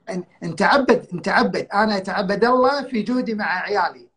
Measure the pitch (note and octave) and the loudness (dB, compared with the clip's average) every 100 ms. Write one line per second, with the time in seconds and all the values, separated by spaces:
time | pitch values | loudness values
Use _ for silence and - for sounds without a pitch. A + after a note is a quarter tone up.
0 | - F3+ - - F3 D#3+ F#3 C#4 B3+ A3+ | -10 -8 -10 -10 -8 0 4 4 4 2
1 | - F3 G3 F3 G#3 - - G3+ G#3+ G3+ | 0 -8 -2 2 2 0 -4 0 0 0
2 | F#3+ F3+ G3 G3+ A#3 B3+ B3+ C#4+ B3+ A3 | -4 -4 -2 2 2 4 2 0 -2 -4
3 | G3 B3+ G#3+ G#3+ F3 F3+ E3+ G3+ E3 C3 | -2 -2 -2 -4 -4 -4 -2 0 -2 -4
4 | - | -20